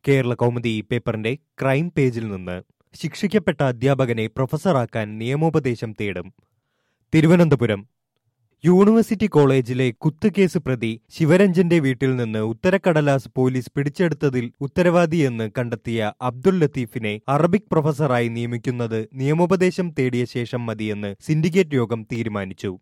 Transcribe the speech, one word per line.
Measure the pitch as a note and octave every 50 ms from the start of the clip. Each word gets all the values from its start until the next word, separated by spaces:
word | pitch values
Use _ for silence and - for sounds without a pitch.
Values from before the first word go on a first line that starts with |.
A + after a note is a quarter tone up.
| -
കേരള | C#3+ C#3 C3+ B2 B2 A#2+
കൗമുദി | - A#2+ B2 A#2+ A#2+ A2+ A#2+ A2 G#2+
പേപ്പറിന്റെ | G#2+ _ B2 A#2+ - B2 G#2+ G#2+ G#2+ A2 C#3 D3 _ _ _
ക്രൈം | - C3 C3+ C3 C#3 E3 F3
പേജിൽ | _ D#3+ C#3 B2+ A#2 A#2 A2+
നിന്ന്. | G#2+ G2 F#2 F#2 F2+ F2+ F2+ - _ _ _ _ _ -
ശിക്ഷിക്കപ്പെട്ട | - - D#3 - - - F#3 - G#3+ E3+ - D#3 -
അധ്യാപകനെ | D3 C3 A#2+ A2+ A#2 C3+ C#3 C3 C3+ A#2 A#2 A2+ A2
പ്രൊഫസറാക്കാൻ | A2 _ - C3+ B2 - D3 - G3 D#3+ C3 A#2 - - A#2 G#2+ G#2+ G#2+
നിയമോപദേശം | G#2+ A2+ B2 C3+ D3 D#3+ E3 D3+ D#3+ C3 C3 A#2 - - A2
തേടും. | G#2+ - G#2+ G2+ F#2 F2+ F2 F#2+ _ _ _ _ _ _ _ _ _ _ _ _ _ _ _ _
തിരുവനന്തപുരം. | - D#3+ D3+ D#3+ F#3 F3 F3 D#3 C#3+ A#2+ A#2+ A2 G#2 G2 G#2 _ _ _ _ _ _ _ _ _ _ _ _ _ _ _ -
യൂണിവേഴ്സിറ്റി | E3 F3+ F#3 G3+ G#3 A3+ A3+ A3 - A3+ F#3 A3
കോളേജിലെ | F#3+ - D3+ C#3+ C3+ C3+ C3+ B2 G#2+ B2+ B2 C3 B2+ A2 _
കുത്തുകേസ് | - D#3 D#3 _ - G#3+ E3 G3 G3 F3 - F3
പ്രതി | - C3 B2+ A#2 A#2 A2 A2+ A#2 _ _
ശിവരഞ്ജന്റെ | - - D#3+ C#3+ E3+ F#3 G3+ G3 E3+ F3+ F#3 E3+ E3+ E3+
വീട്ടിൽ | C#3 C3+ C3 A#2+ C#3 C3 C3
നിന്ന് | B2 A#2+ A2 A2 A2
ഉത്തരക്കടലാസ് | G#2+ A2+ A#2 - - F#3 F#3 G3 - F#3 E3 D#3 D3 C#3+ C#3 C3+ - -
പോലീസ് | _ C3 B2+ C3 B2+ B2+ A#2+ -
പിടിച്ചെടുത്തതിൽ | _ D3 C#3 D3 - - F3+ E3 D3+ - D3+ C#3+ B2+ B2+ A#2 B2 _ _
ഉത്തരവാദിയെന്ന് | C#3+ C3+ _ F#3 F3 F3+ E3+ F3 F3 E3 D#3+ E3+ D3 C3 A#2+ A2+ A2+ G#2+
കണ്ടെത്തിയ | _ C3 B2 A#2 A#2 A2 _ B2 A2+ A2+ G#2+ G#2 - _
അബ്ദുൽ | B2+ B2+ A#2+ B2+ C3 F#3+ F#3+ F3+
ലത്തീഫിനെ | D#3 C3+ - C3+ B2 G#2+ - B2 A2 G#2 G#2 A2 _ -
അറബിക് | C#3 D3 D#3+ E3+ F3+ G#3 _ _
പ്രൊഫസറായി | - D#3+ C#3 D#3 D3 B2 D#3 C#3 B2 A#2+ A#2+ A#2
നിയമിക്കുന്നത് | A2+ A#2 A#2+ A#2 A#2+ A#2+ G#2+ C3 B2 A#2+ A#2+ A2+ A2+ A2 A2 G#2+ -
നിയമോപദേശം | C3 C3 C#3 D3+ E3 F3+ E3+ F#3+ F3+ F#3 F#3 F3 - F3 F3
തേടിയ | D3+ - C3 B2+ B2 B2 B2
ശേഷം | - - C3 A#2+ - - A#2+ A#2+
മതിയെന്ന് | A#2 A2 G#2+ G#2+ G#2+ G#2 G#2 G#2 G2+ G2 _
സിൻഡിക്കേറ്റ് | - - D#3 D#3 D#3+ F3 D#3+ G3 F#3 D3+ D3
യോഗം | B2+ A#2 G2+ A#2 A2+ A2
തീരുമാനിച്ചു. | _ B2+ A2+ A2+ A2+ G#2 G2+ G2 F#2 F#2 - - G2+ F#2 F#2+